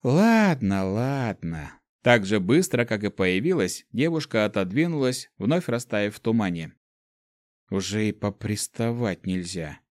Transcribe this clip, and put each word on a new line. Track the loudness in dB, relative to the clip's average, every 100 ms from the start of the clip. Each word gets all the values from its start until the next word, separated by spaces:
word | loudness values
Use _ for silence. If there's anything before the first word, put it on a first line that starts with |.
"Ладно, | 2 4 6 6 4 2 0 0 0
ладно". | -2 -2 -2 -4 -4 -6 -8 -10 -16 _ _
Так | 4 4 4
же | 0
быстро, | 4 2 2 -2 0
как | -2
и | -4
появилась, | 0 2 2 2 0 0 -4 _
девушка | -2 0 0 -2 0 0
отодвинулась, | 0 -2 0 0 0 -2 -2 -10 _
вновь | 0 0 0
растаяв | -6 -2 -2 -2 -2
в |
тумане. | 0 0 0 -4 -8 _ _ _ _ _ _ _ _ _ _
"Уже | -4 -2 -2 -2
и |
поприставать | -2 -6 -4 -6 -6 -6 -4 -4 -2 -4 -4 -4
нельзя. | -4 -6 -8 -10 -12 _